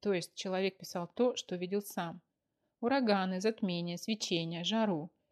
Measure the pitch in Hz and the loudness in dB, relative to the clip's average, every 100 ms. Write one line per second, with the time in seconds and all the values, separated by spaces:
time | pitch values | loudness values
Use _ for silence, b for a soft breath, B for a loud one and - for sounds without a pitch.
0 | 208 185 - - 196 185 190 - - 185 | 0 0 -2 -8 -2 0 0 -2 -8 -6
1 | 170 - 247 - - 180 180 202 202 - | -6 2 2 2 -4 -4 -2 -2 -2 -4
2 | 170 175 _ _ _ _ _ - 233 277 | -6 -6 _ _ _ _ _ -4 2 4
3 | 233 202 185 185 214 220 196 175 170 175 | 4 4 2 2 0 0 0 0 -2 -4
4 | - 214 - 170 165 170 175 220 214 165 | -2 -2 0 0 0 -2 0 2 2 2
5 | 170 _ _ | -2 _ _